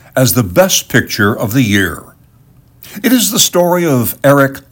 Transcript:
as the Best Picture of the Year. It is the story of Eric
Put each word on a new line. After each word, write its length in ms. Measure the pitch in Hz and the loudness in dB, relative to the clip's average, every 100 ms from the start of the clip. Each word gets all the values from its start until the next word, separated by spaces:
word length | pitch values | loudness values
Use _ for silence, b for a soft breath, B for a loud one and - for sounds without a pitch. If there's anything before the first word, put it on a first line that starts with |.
| b | b
as 180 | - 127 | 0 0
the 80 | 127 | 0
Best 480 | 95 92 190 - - | 0 0 2 0 -2
Picture 480 | 127 - - 104 117 | -2 -2 -2 -2 -2
of 160 | 110 | -2
the 80 | 131 | 0
Year. 540 | 110 101 90 - - - _ _ _ - _ _ B 208 | 0 0 -2 -6 -16 -20 _ _ _ -20 _ _ B -6
It 100 | 220 | 0
is 160 | 254 196 | 0 0
the 80 | 208 | -2
story 480 | - 175 175 175 | 0 0 2 0
of 320 | 170 127 113 - | 2 0 -2 0
Eric 380 | 139 139 135 - - | 2 2 2 -4 -8